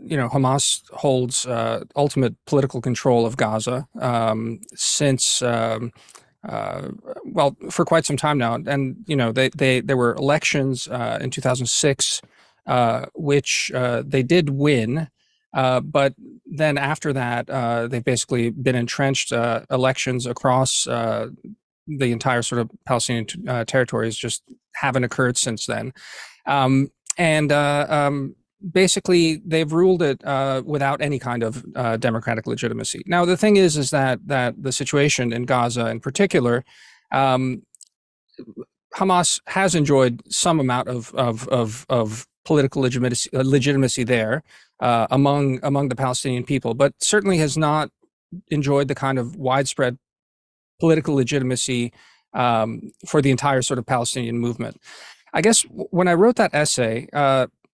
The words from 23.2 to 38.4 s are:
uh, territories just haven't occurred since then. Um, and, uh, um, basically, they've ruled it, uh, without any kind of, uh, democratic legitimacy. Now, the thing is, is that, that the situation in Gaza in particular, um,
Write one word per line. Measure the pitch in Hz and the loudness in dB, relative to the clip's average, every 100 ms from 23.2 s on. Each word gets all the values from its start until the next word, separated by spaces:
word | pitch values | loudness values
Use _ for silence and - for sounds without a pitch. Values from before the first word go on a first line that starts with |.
| 107 - - | -4 -8 -6
uh, | 123 117 | -4 0
territories | 131 123 120 113 107 | 0 0 0 -4 -4
just | 117 - - - _ - | -6 -8 -10 -20 _ -6
haven't | 139 127 | -2 0
occurred | 123 - 127 123 | -2 0 0 0
since | - 110 - | -2 -4 -6
then. | 110 113 - - - - - - | -6 -8 -12 -18 -20 -20 -12 -2
Um, | 139 131 135 139 _ - - | 2 4 4 2 _ -8 0
and, | 170 156 147 | 2 2 2
uh, | 147 143 143 147 | 2 2 0 0
um, | 151 143 143 139 - _ _ 185 | 2 0 0 -6 -10 _ _ -2
basically, | 185 185 - - 180 165 156 - | 2 2 2 2 4 4 0 -2
they've | 160 156 | 0 2
ruled | 160 185 180 | 4 4 4
it, | 160 131 - | 2 0 -2
uh, | 135 135 135 127 | -2 0 -2 -4
without | 147 139 139 | -2 0 0
any | 147 139 | -2 -2
kind | 123 120 | -4 -4
of, | 113 127 - - | -4 -6 -10 -4
uh, | 120 113 | -2 0
democratic | 123 110 107 113 117 | 0 -2 -2 -4 -4
legitimacy. | 117 120 113 113 - - | -4 -4 -6 -8 -8 -2
Now, | 170 175 | 2 2
the | 180 | 4
thing | 214 202 | 4 6
is, | 185 151 | 4 2
is | 135 | 0
that, | 151 135 123 - | 0 2 0 -2
that | 139 123 - | -2 -2 -4
the | 135 | -6
situation | 123 139 147 143 - 120 | -4 0 2 2 2 0
in | 117 123 | -2 0
Gaza | 127 123 120 117 | 2 2 0 -4
in | 113 | -4
particular, | - 135 202 165 120 120 - - - - - | -4 0 2 2 2 2 -2 -16 -20 -20 -4
um, | 131 135 127 131 127 - _ - _ _ _ _ - | 0 2 2 0 -4 -10 _ -20 _ _ _ _ -20